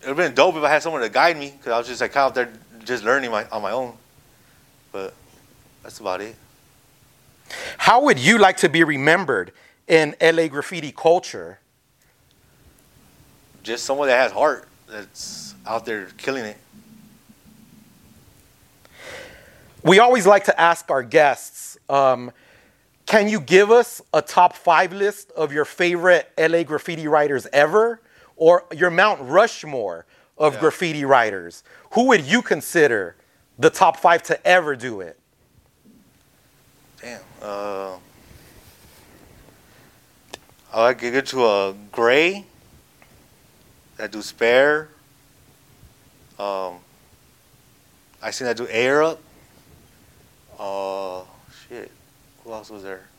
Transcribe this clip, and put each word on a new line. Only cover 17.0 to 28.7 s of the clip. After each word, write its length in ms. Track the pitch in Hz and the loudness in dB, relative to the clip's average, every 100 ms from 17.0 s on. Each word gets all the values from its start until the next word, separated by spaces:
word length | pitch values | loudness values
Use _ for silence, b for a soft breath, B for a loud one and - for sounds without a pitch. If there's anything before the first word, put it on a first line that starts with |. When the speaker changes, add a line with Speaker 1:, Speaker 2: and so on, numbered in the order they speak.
| - _ _ _ _ _ _ - _ _ _ - _ _ _ _ _ _ _ B B B B B B B B B | -20 _ _ _ _ _ _ -20 _ _ _ -20 _ _ _ _ _ _ _ B B B B B B B B B
Speaker 2:
We 160 | 151 190 | 4 6
always 280 | 247 247 185 | 6 4 4
like 160 | 202 196 | 4 4
to 160 | - | 2
ask 300 | 165 170 - | 2 0 -2
our 100 | 139 | -4
guests, 720 | 120 151 147 120 - - - - _ | 0 4 4 2 -10 -20 -20 -20 _
um, 420 | 139 135 123 123 b b b b b b b - | 0 2 0 -6 b b b b b b b 0
can 220 | 214 208 | 0 2
you 100 | 214 | -4
give 320 | 127 180 208 | 2 4 6
us 300 | 233 233 - - | 4 4 -8 -2
a 80 | 160 | -2
top 340 | - - 180 - | 0 2 2 2
five 380 | - 160 185 | 0 2 0
list 380 | 190 202 202 - | -2 -6 -6 -16
of 200 | 160 156 | -8 -6
your 140 | 143 143 | -4 -6
favorite 680 | - 175 175 180 175 - - | -2 -2 0 4 4 2 -2
L 160 | 160 | 0
A 100 | 170 | 0
graffiti 440 | 151 151 - 165 156 | -2 -6 -8 -8 -2
writers 400 | 156 147 139 - | 0 0 -2 -2
ever? 480 | 139 151 202 233 226 b b b b | 2 2 2 0 -4 b b b b
Or 280 | 160 175 - | 4 4 2